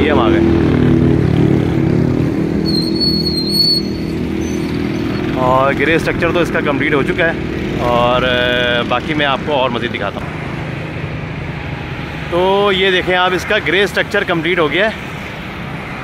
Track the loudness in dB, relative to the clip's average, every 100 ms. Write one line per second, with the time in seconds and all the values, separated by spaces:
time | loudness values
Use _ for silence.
0 | 4 4 4 4 4 4 4 4 4 4
1 | 4 4 2 4 4 2 2 2 2 2
2 | 2 2 0 0 0 0 0 0 0 0
3 | 0 0 0 0 0 2 4 4 0 -2
4 | -2 -2 -2 -2 -2 -2 -2 -2 -2 -2
5 | -2 -2 -2 0 2 2 2 2 2 2
6 | 0 0 0 0 0 0 0 0 0 2
7 | 0 0 0 0 -4 -4 -4 -2 0 2
8 | 2 2 2 0 0 0 0 0 0 -2
9 | -2 -2 0 0 0 0 0 -2 -4 -4
10 | -6 -6 -8 -10 -8 -8 -8 -8 -8 -8
11 | -8 -8 -8 -8 -8 -8 -8 -8 -8 -10
12 | -10 -10 -4 0 2 2 2 2 2 2
13 | 2 2 2 0 0 -2 0 0 0 0
14 | -2 -2 0 -2 0 0 0 0 0 -2
15 | -10 -12 -12 -12 -12 -10 -10 -10 -10 -10